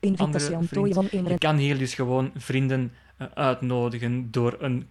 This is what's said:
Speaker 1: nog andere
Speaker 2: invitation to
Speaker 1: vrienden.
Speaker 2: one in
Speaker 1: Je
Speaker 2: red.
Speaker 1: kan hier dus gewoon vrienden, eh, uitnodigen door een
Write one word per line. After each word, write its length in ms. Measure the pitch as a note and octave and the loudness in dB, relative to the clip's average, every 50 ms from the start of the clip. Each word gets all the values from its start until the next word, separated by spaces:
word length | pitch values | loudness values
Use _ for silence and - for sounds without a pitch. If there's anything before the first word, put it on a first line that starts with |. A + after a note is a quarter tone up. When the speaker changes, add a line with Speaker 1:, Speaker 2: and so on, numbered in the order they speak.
Speaker 1:
nog 180 | - G3 F#3+ - | 0 0 2 2
andere 240 | - D3+ D3 D3 D3 | 0 0 2 0 0
Speaker 2:
invitation 180 | D3 E3 E3 | 0 0 -2
to 60 | E3+ | -2
Speaker 1:
vrienden. 300 | E3+ - G3 G3+ G3+ F3 | -2 0 0 2 2 2
Speaker 2:
one 120 | F#3+ F#3+ G3+ | 2 0 0
in 120 | - F#3 F3+ | 0 -2 0
Speaker 1:
Je 60 | E3+ | 0
Speaker 2:
red. 100 | - - | 0 2
Speaker 1:
kan 180 | - D#3 D3+ | 2 2 4
hier 200 | D3 C#3 C#3+ C#3+ | 4 4 2 2
dus 160 | C3+ C3 B2+ - | 0 -2 -4 -2
gewoon 380 | - B2+ B2 B2+ C3 C3 C3 - | -2 -2 0 2 0 0 0 -4
vrienden, 580 | C3 - - C3+ C3+ C3+ C3 C3 C3 B2+ A#2+ - - - - - | -8 -6 -2 0 0 2 2 2 0 -2 -2 -6 -14 -20 -20 -14
eh, 100 | - C3 - - | -14 -14 -10 -4
uitnodigen 1000 | - D3 C3 B2 - B2+ B2 B2+ B2 A#2+ A#2+ A#2 A#2 A#2+ A#2+ A#2+ B2+ B2 A#2 | 0 0 0 0 0 0 -2 0 0 0 0 -2 -2 -2 -2 -2 -2 -4 -2
door 240 | A2+ B2+ A#2+ A#2+ A#2+ - | 0 0 0 0 0 -2
een 280 | D3 C3 B2 C3 - - | -2 -2 -2 -2 -4 -8